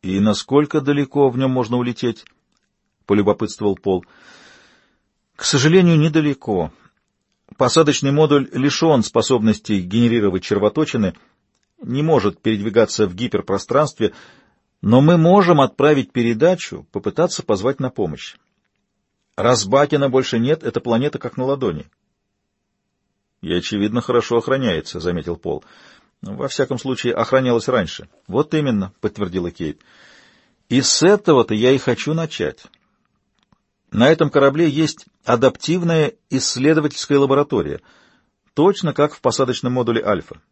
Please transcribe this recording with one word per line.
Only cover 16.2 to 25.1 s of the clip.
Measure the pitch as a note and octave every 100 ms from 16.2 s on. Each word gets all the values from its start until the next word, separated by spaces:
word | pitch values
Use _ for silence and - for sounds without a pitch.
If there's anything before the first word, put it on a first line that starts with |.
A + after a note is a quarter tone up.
| A#2 A2+ D#3 F#3 - - -
попытаться | G2+ G2+ - - -
позвать | - G#2 G#2+ C#3
на | C3
помощь. | - F#2 C#2+ - - _ _ _ _ _ _ _ _ _ -
Раз | G#2 B2 G2
Бакина | C3 D3 D3 C#3
больше | B2+ C3 A#2+
нет, | A#2+ D3+
эта | - -
планета | - A#2 C#3+ -
как | A#2+ -
на |
ладони. | B2+ C#3 B2 D#2+ - _ _ _ _ _ _ _ _ _ _ _ _ _ _ _
"И, | D2+
очевидно, | F2 - G#2 G#2 A#2
хорошо | - A#2+ - A#2
охраняется", — | - C3 B2+ E2 - F2+
заметил | E2+